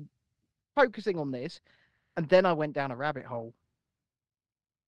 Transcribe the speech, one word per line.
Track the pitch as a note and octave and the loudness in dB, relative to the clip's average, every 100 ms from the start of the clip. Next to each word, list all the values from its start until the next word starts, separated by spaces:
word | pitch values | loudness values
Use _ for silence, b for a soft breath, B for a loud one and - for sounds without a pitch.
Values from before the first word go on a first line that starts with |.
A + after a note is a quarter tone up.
| C#3+ _ _ _ _ _ _ - | -16 _ _ _ _ _ _ 2
focusing | C4 G#3+ G#3 E3+ | 2 0 -6 -4
on | C#3+ | -4
this. | B2+ D3 - _ _ _ _ _ - | -6 -10 -14 _ _ _ _ _ -8
And | D#3 | 4
then | F#3 F#3 | 6 6
I | |
went | D#3 D3+ | 2 -2
down | C#3+ C#3 | -2 -4
a | A#2+ | -4
rabbit | D3 C#3 A#2+ | -4 -6 -8
hole. | A#2+ A#2 - _ _ _ _ _ _ _ _ _ _ _ _ | -10 -10 -18 _ _ _ _ _ _ _ _ _ _ _ _